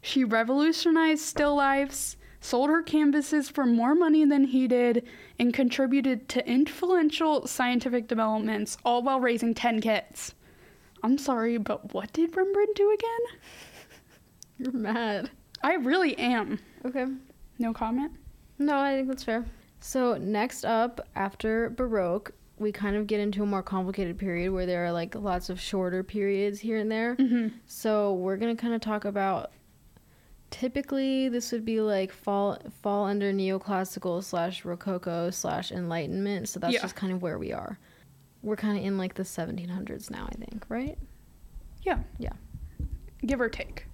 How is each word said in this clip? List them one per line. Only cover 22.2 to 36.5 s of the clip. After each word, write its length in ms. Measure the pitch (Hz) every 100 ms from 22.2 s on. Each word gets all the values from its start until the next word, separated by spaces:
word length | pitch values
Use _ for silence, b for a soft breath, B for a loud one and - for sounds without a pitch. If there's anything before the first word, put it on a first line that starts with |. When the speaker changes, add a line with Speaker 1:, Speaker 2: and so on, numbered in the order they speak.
| - - - -
Speaker 2:
we 120 | 214
kind 240 | 196 208 208
of 120 | 208
get 120 | 214
into 220 | 208 202
a 20 | 208
more 180 | 196
complicated 540 | 180 190 185 196 180 175
period 340 | 196 175 180
where 120 | 185 180
there 180 | 175 175
are, 60 |
like, 240 | 170 170 220
lots 340 | 208 180 -
of 100 | 185
shorter 440 | - 202 180 185
periods 560 | 185 208 196 196 202 202
here 180 | 220 220
and 140 | 214
there. 240 | 220 233 240
Speaker 1:
Mm-hmm. 320 | 269 240 220 220 -
Speaker 2:
So 480 | - 226 214 202
we're 240 | 185 185 196
gonna 180 | 233 233
kinda 220 | 233 226
talk 260 | 220 208 208
about, 460 | 202 196 180 - - _ _ - - b b b b -
typically 760 | - 254 269 277 269 269 262 262
this 220 | 240 240
would 140 | 240 220
be, 160 | 220
like, 300 | 214 202 190
fall, 460 | - - 202 202 - - -
fall 240 | 208 202 202
under 280 | 202 202
neoclassical 880 | 196 190 190 196 190 190 - 185 170
slash 400 | 180 180 170 185
rococo 680 | - 175 202 180 180 170 175
slash 400 | 185 - - 185
enlightenment. 760 | 185 175 165 147 185 196 202
So 120 | 110